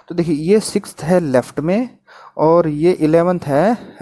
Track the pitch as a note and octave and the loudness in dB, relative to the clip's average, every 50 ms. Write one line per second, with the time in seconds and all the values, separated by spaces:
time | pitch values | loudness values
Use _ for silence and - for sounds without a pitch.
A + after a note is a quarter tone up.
0 | - - E3 F3 E3+ D#3+ D#3+ C#3+ D#3 E3+ G3+ A3 - - - G#3 G3+ - - - | -16 -12 -6 -4 -2 -2 -2 -2 0 2 2 2 2 0 -4 -6 -6 -6 -16 -10
1 | - D3+ F#3 F3+ F3 C#3+ B2+ B2+ A#2+ - - - C#3+ E3 F#3 A3 B3+ B3 - _ | -2 0 0 0 2 2 0 0 0 -2 -6 -6 -2 -2 -2 -2 -2 -6 -10 _
2 | _ _ - - - - - - D3+ D#3 E3 F3 E3+ D#3+ D3 D3 D#3 F3 F3+ - | _ _ -20 -20 -20 -14 -6 -2 2 2 4 4 2 0 -2 0 0 0 0 2
3 | D3+ D#3 D#3 E3 E3+ F3+ F3+ F3 - D3 C#3 C#3+ E3+ G#3+ A#3+ - - - - - | 0 2 2 2 2 2 0 -2 -4 -2 0 2 2 2 0 -2 -6 -14 -10 -8